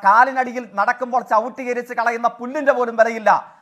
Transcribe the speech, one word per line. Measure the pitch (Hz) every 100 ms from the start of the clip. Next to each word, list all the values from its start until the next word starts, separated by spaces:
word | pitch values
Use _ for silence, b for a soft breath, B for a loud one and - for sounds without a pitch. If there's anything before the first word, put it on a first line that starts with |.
കാലിനടിയിൽ | 196 220 262 262 247 247 226
നടക്കുമ്പോൾ | 196 214 247 247 247
ചവിട്ടി | 247 220 240 - 247
എരിച്ച് | 247 240
കളയുന്ന | 240 233 233 233
പുല്ലിന്റെ | 233 240 302 269
പോലും | 254 233 226
വിലയില്ല. | 226 226 208 165 - _